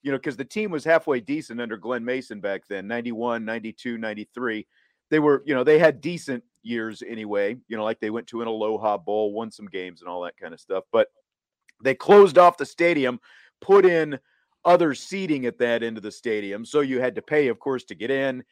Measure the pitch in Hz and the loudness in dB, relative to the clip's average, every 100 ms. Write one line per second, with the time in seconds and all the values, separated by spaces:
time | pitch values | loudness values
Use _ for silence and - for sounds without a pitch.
0 | 139 135 156 120 131 214 214 156 156 165 | -6 -6 -4 -8 -8 -6 -4 -2 2 2
1 | 160 127 107 151 143 117 117 107 110 123 | 2 -2 -2 -8 -8 -10 -8 -8 -6 -6
2 | 120 131 123 104 98 98 - 98 101 117 | -4 -6 -8 -8 -6 -6 -8 -10 -8 -8
3 | 120 110 120 117 110 113 110 - 123 113 | -6 -6 -4 -4 -6 -8 -10 -12 -10 -8
4 | 110 107 101 120 123 107 - _ _ _ | -8 -10 -12 -10 -8 -8 -12 _ _ _
5 | - 156 147 135 139 131 127 156 160 131 | -2 2 4 2 0 0 4 6 6 2
6 | 165 175 - 123 - _ 110 120 110 104 | -6 -8 -8 -10 -12 _ -8 -6 -6 -10
7 | 98 113 104 101 101 123 - 110 107 113 | -12 -10 -4 -2 -2 -4 -10 -6 -4 -4
8 | 107 117 110 117 113 110 107 107 107 101 | -4 -6 -8 -8 -6 -4 -4 -2 -2 -4
9 | 85 107 104 107 113 - 101 95 92 80 | -2 -2 -2 -4 -10 -12 -14 -12 -12 -14
10 | 87 90 87 - 85 82 - 95 - 113 | -12 -10 -10 -12 -18 -16 -8 -8 -2 0
11 | 107 _ _ _ _ _ _ _ - 131 | 0 _ _ _ _ _ _ _ -2 0
12 | - 202 196 160 175 175 135 - 170 151 | 8 8 10 8 8 6 -2 0 2 2
13 | 127 120 _ _ _ _ - 202 185 165 | 0 -4 _ _ _ _ 4 6 6 4
14 | 156 143 _ _ _ _ 170 175 165 127 | -2 -6 _ _ _ _ 4 4 4 -2
15 | - 190 185 143 120 - 120 117 117 110 | -8 -6 -4 -2 -4 -2 0 0 -4 -8
16 | 104 - 117 107 101 104 117 147 139 123 | -12 -8 -4 -4 -4 -8 -4 -2 0 0
17 | 127 107 - 151 131 110 139 127 - 87 | -2 -4 -2 0 0 -2 -6 -6 -8 -10
18 | 113 135 135 127 - | -4 -2 -4 -6 -12